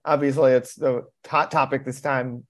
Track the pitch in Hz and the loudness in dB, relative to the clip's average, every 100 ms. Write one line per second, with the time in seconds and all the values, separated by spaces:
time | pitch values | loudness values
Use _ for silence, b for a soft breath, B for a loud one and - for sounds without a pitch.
0 | 151 147 143 135 135 127 123 - 143 123 | -2 0 2 4 4 4 0 -4 -2 -2
1 | - _ - 151 151 160 139 139 139 127 | -6 _ -4 -2 0 0 0 -2 -6 -8
2 | 147 135 127 120 | -4 -4 -4 -10